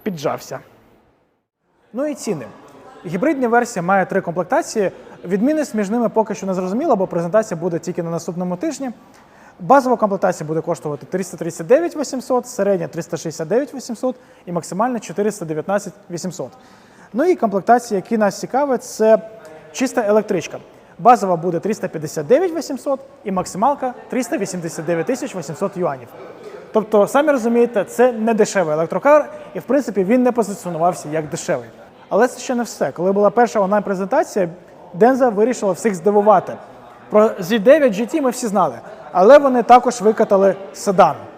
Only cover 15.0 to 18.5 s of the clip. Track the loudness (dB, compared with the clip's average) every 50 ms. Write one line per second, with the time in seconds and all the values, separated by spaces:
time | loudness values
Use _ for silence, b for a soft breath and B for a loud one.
15 | -8 -8 -6 -4 -2 -4 -4 -6 -8 -8 -6 -6 -4 -2 -4 -4 -4 -6 -16 -18
16 | _ _ -12 -8 -8 -8 -8 -8 -12 -12 -12 -20 B B B B B B B B
17 | B B -4 -2 2 2 2 2 0 0 0 -2 4 4 4 4 4 -2 -4 -4
18 | -4 -2 -2 0 0 0 0 -2 -10 -4